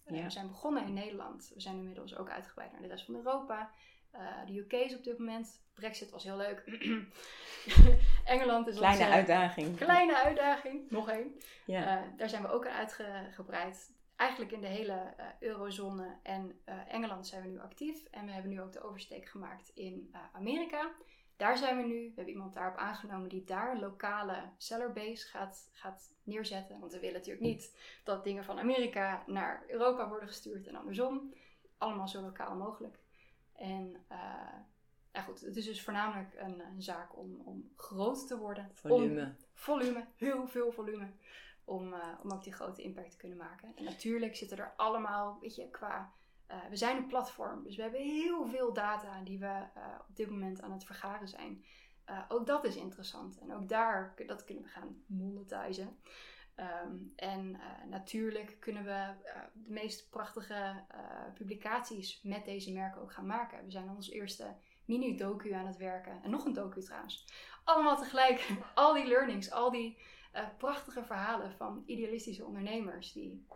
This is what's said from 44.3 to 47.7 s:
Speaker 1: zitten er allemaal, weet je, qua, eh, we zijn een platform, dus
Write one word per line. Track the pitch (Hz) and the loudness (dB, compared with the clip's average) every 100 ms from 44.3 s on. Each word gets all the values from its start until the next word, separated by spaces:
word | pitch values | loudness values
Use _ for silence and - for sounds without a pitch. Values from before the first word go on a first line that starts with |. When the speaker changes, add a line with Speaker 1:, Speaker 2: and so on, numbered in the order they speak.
| - | -6
Speaker 1:
zitten | 202 196 | -10 -10
er | - - | -10 -2
allemaal, | 220 226 214 202 208 208 | -2 0 -2 -4 -4 -8
weet | 226 | -12
je, | - - | -14 -14
qua, | - 208 196 190 - - - - | -12 -8 -8 -10 -18 -20 -20 -16
eh, | 185 180 | -14 -10
we | 202 | -4
zijn | 233 262 | -2 -2
een | 254 | -2
platform, | 254 - - - - | -2 -2 -6 -10 -10
dus | - | -10